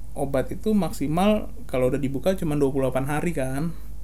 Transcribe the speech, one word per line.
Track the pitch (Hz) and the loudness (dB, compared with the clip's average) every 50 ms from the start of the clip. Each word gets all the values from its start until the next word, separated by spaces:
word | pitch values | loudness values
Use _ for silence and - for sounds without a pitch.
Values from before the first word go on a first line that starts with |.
| - - - | -6 -6 -4
obat | - 143 139 135 131 123 - | -4 -2 0 0 0 0 0
itu | 120 117 - 214 | -4 -2 0 2
maksimal | 220 202 180 156 - - 143 139 151 170 190 208 214 214 - - - - - | 2 2 2 2 0 -2 -2 0 2 4 4 4 4 2 0 -4 -6 -6 -6
kalau | - - 131 127 127 | -2 0 2 2 2
udah | 135 127 | 2 2
dibuka | 127 131 135 131 - 185 196 | 0 -2 -2 0 0 0 0
cuma | 185 180 160 147 | 2 0 0 2
dua | 147 143 135 | 2 2 2
puluh | 139 139 135 | 2 2 0
delapan | 131 123 127 135 139 | 0 0 0 0 0
hari | 151 151 156 175 160 | -2 0 0 -2 -2
kan. | 156 131 131 131 135 165 170 160 - - - - - | -2 -2 -2 -2 -2 -2 -2 -4 -4 -6 -6 -6 -6